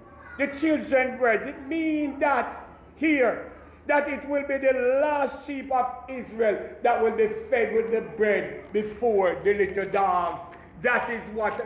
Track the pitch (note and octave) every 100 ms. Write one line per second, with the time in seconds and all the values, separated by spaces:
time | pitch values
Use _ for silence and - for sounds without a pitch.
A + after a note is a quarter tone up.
0 | - - - - C#4 - D#4+ D4 G#3 C4
1 | C4 A#3 A#3+ G#3+ - - C4+ D#4+ D#4+ D4+
2 | D4 C4+ D4 C4 - - - - - -
3 | D#4+ D4 A#3+ D#3+ - - - - - D4
4 | D4 C#4 C#4+ C#4+ C#4 C4+ C4+ B3+ B3 C4+
5 | D4+ D4 C4+ - - C#4 B3 B3+ B3 -
6 | - C4 - A3 A3 F#3 - - A#3+ A#3
7 | A3 A3 G#3+ - - B3 A3 A3 A3+ A3+
8 | - - G#3+ F#3+ - - - G#3 G#3 G#3+
9 | A#3+ G#3 F#3 E3 E3+ G3+ F#3+ F#3+ F#3+ G3
10 | G3 F3+ E3+ D#3 - - - - B3 B3
11 | A#3+ A#3 F#3+ G#3+ G#3 -